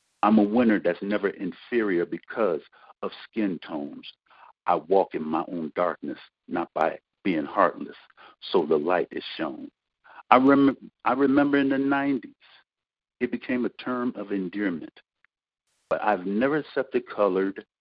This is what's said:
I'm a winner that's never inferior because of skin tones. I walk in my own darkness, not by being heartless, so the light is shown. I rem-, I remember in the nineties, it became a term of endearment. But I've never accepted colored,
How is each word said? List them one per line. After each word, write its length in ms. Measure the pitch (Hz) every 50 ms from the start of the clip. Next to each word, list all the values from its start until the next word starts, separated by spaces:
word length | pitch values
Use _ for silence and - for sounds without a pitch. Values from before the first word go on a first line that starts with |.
| _ _ _ _
I'm 160 | - 107 110 110
a 40 |
winner 380 | 104 104 107 123 123 113 107 92
that's 220 | - 87 87 -
never 260 | 98 101 104 101 98 95
inferior 760 | - - 98 90 85 - - - 123 117 107 101 92 85 85
because 560 | - - - - - - 120 110 95 80 73 - - _ _ - - - _
of 80 | - 110 - - - -
skin 320 | - 113 104 98 85 76 -
tones. 440 | - 85 73 71 73 - - - - - _ _ _ _ - - - _ _ -
I 100 | - 90
walk 380 | 80 76 78 95 98 90 - -
in 80 | 80
my 220 | 78 78 78 80 - -
own 240 | 90 85 80 73 -
darkness, 420 | - 90 87 78 - - 71 67 - - - _ _ _ -
not 200 | 85 87 85 - -
by 240 | 78 80 80 76 - _ _ _ _ -
being 200 | 98 87 78 71
heartless, 520 | - - 104 92 80 - - - - - - - _ _ - - - - _ - -
so 140 | - 95 80
the 120 | 76 80
light 320 | 76 73 85 90 85 71 -
is 120 | - - - - -
shown. 340 | - 80 73 - - - - - _ _ _ _ _ _ - - - - -
I 80 | 117 127
rem-, 380 | 131 135 139 139 139 139 - - - - - _ -
I 80 | 110
remember 460 | 123 131 143 131 135 143 143 143 139 139
in 100 | 139 139
the 100 | 135 135
nineties, 560 | 139 139 139 139 139 143 143 - - - - _ _ _ _ _ _ _ _ _ _ _ _ _ _ _ _ -
it 100 | 123 123
became 340 | - 120 - - 127 123 117
a 180 | 101 - - -
term 280 | 127 127 123 123 127 -
of 160 | - 101 101
endearment. 640 | 104 98 92 87 90 101 104 95 87 76 - - - - - _ _ _ _ _ _ _ _ _ _ _ _ _ _ _ _ -
But 120 | - -
I've 240 | - 107 104 90 90
never 300 | 95 101 107 127 139 151
accepted 500 | 151 143 - - 139 127 - - 120 120 -
colored, 560 | - 110 104 98 92 95 98 98 95 - - _ _ _